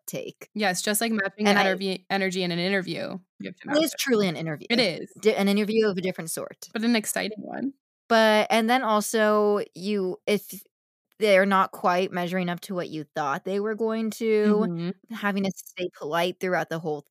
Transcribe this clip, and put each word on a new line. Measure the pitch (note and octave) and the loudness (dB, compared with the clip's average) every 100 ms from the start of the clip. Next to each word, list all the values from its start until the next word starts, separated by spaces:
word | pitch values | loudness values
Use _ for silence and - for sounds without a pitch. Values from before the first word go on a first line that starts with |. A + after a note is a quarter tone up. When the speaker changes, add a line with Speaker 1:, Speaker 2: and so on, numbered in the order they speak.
| - | -8
Speaker 1:
take. | D#3 - - - | -10 -10 -14 -14
Speaker 2:
Yes, | G#3 G3+ F3+ | -2 -2 0
just | G#3+ G#3 | -2 0
like | A#3 | 0
matching | G#3+ G3 - G#3 | -2 -4 0 4
Speaker 1:
And | G3+ | 4
Speaker 2:
the | |
Speaker 1:
I | F#3+ | 2
Speaker 2:
energy, | F#3 G3 F#3 - | 0 -2 -6 -4
energy | G3 F#3+ F#3 | -2 0 -2
in | F3 | -2
an | E3+ | -2
interview, | F3+ G3 F3+ D3 - F#3 - _ | 0 -2 -2 -6 -8 -10 -14 _
you | G3 | -16
have | F#3 | -14
to | |
Speaker 1:
It | - | -2
Speaker 2:
match | D4 | 0
Speaker 1:
is | D#4+ | 0
Speaker 2:
it. | - | -2
Speaker 1:
truly | C4+ G#3+ F#3+ | 0 2 2
an | D#3 | -2
interview. | D#3+ D3 - | -6 -8 -2
Speaker 2:
It | A#3 | 0
is. | G#3 D3+ - - | 0 -2 -10 0
Speaker 1:
Di-, | G#3 - | 0 2
an | G3 | 2
interview | G3+ G#3 A3 G#3+ | 2 2 2 2
of | F#3 | 0
a | |
different | F#3 F3+ E3 | -4 -6 -8
sort. | - - - - | -8 -10 -14 -12
Speaker 2:
But | G#3 | -2
an | A3+ A3+ | 0 0
exciting | G#3 - F#3+ G#3 | 0 -4 -4 -6
one. | - - C4+ - _ _ - | -10 -6 -6 -8 _ _ 2
Speaker 1:
But, | A3+ A3 G#3+ - | 4 6 6 4
and | A3 A3+ | 2 2
then | C4 | 2
also, | A3+ G#3 G#3 A3+ G#3+ G#3+ G#3 G3+ - | 2 0 2 2 4 4 4 2 -2
you, | E3 F#3+ G3+ F#3 - - | -8 -4 -2 -2 -4 -2
if | G3+ - F#3+ - _ _ _ _ - | -2 -2 -16 -18 _ _ _ _ -2
they're | G#3 F#3 G3 | 4 6 6
not | F#3+ F#3+ | 4 2
quite | - F#3+ F3 F#3+ | 0 0 2 0
measuring | F3+ F3 F#3 F3 | -4 -4 -2 -4
up | F3 | -6
to | - F3+ | -6 -8
what | - | -6
you | D#3 D3 D#3+ | -8 -8 -4
thought | C#3+ C#3 F#3+ | -2 -4 -4
they | G3+ | -4
were | G#3+ G#3+ | -4 -2
going | A3 A3 A3 | -2 -2 -4
to, | - A3+ G#3+ G#3 G#3 F#3 | -2 2 4 4 4 2
Speaker 2:
Mm-hmm. | E3+ E3+ - _ G#3+ | -2 -6 -8 _ -6
Speaker 1:
having | G3+ G3+ | -4 -2
to | F#3+ - | -2 -4
stay | - - F3+ - | -14 -8 -8 -8
polite | D3+ E3 F3+ F3 | -4 -2 -2 -2
throughout | F#3+ F3 D#3+ | -2 -2 -2
the | E3 | -6
whole | E3 D3 - | -6 -8 -8